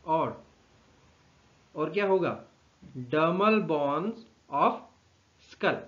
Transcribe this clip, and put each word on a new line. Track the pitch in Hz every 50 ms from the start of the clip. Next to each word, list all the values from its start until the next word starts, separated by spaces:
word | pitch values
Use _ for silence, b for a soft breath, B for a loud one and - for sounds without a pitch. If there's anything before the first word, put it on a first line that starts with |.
| -
और, | - 160 160 143 117 104 - - _ _ _ _ _ _ _ _ _ _ _ _ _ _ _ _ _ _ _ _ _ _ _ _ _ -
और | 170 156 156
क्या | 175 202 202
होगा? | 196 190 185 170 131 107 - - - _ _ _ _ _ _ - - - 131
Dermal | 123 120 143 156 160 165 180 185 202 214 220 214 175
bones | 156 160 147 143 139 143 156 180 220 226 - - - _ _ _ - 143
of | 143 170 240 247 - - - _ _ _ _ _ _ _ _ _ _ - -
skull | - _ - 175 - - -